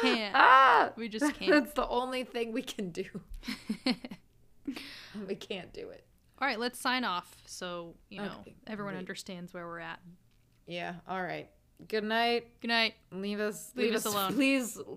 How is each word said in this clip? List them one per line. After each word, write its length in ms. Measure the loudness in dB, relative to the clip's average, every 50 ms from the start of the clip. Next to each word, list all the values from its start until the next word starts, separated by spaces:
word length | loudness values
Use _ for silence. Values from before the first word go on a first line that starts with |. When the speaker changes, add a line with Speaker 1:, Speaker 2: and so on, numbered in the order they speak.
Speaker 1:
can't. 320 | 2 2 2 2 0 2 6
Speaker 2:
<laughs> 20 |
Ah! 540 | 8 10 10 12 12 10 10 8 8 6 4 0
Speaker 1:
We 140 | -6 -8 -6
just 160 | -2 0 0 0 0
can't. 160 | 0 4 6
Speaker 2:
That's 220 | 6 6 6 4 0
the 140 | -2 -2 0
only 340 | 0 0 0 -2 -4 -4 -6
thing 300 | -6 -6 -6 -4 -4 -4
we 80 | -4
can 300 | -6 -6 -8 -8 -8 -6
do. 120 | -6 -8 -8 -8 -12 -14 -14 -14 -14 -12 -10 -10 -10 -8 -6 -8 -8 -4 -2
Speaker 1:
<laughs> 80 | -4 -4 -4 -8 -14 -16 -18 _ _ _ _ -20 -20 -20 -14 -12 -12 -10 -10 -12 -14 -16 -16 -16 -16 -14 -12 -8
Speaker 2:
We 80 | -8 -8
can't 380 | -8 -8 -8 -8 -8 -10 -12 -12
do 160 | -12 -12 -12
it. 160 | -14 -18 -20 _ _ _ _ _ _ -4
Speaker 1:
All 60 | -2
right, 100 | -2 -2 -2
let's 200 | -4 -4 -4 -4
sign 240 | -2 -2 0 0 0
off 320 | -2 -2 -4 -6 -8 -16 -20 -18
so, 500 | -16 -12 -10 -8 -8 -8 -8 -10 -12 -16 -20 _ _
you 120 | -12 -10
know, 100 | -8 -8 -10 -12
Speaker 2:
Okay. 140 | -16 -18 -20 -18 -14
Speaker 1:
everyone 260 | -12 -10 -8 -8 -8 -8
Speaker 2:
Wait. 60 | -8
Speaker 1:
understands 540 | -8 -10 -10 -10 -12 -12 -12 -12 -12 -12 -12
where 140 | -12 -12
we're 120 | -10 -10 -10
at. 200 | -10 -12 -12 -14 -16 -20 -20 -20 _ _ _ _ _ _ _ _ _
Speaker 2:
Yeah, 260 | -10 -8 -8 -6 -8 -8 -10 -10
all 140 | -8 -6 -6
right. 280 | -4 -6 -6 -8 -10 -14 _ _ _ _ _ -20 -8
Good 160 | -4 -4 -2 -2
night. 420 | 0 0 2 2 2 2 0 -2 -6 -12 _
Speaker 1:
Good 60 | -4 0
night. 240 | 2 2 2 0 -2 _ _ _
Speaker 2:
Leave 280 | -10 -8 -6 -4 -4 -2
us, 300 | -2 -4 -4 -6 -12 -10 -2
Speaker 1:
Leave 120 | 0 0
Speaker 2:
leave 80 | 2 2
Speaker 1:
us 100 | 0 0
Speaker 2:
us 80 | 0 0
Speaker 1:
alone. 200 | 0 0 0 2
Speaker 2:
Please, 460 | 4 4 4 4 2 2 -2 -6 -10 -12 -12 -12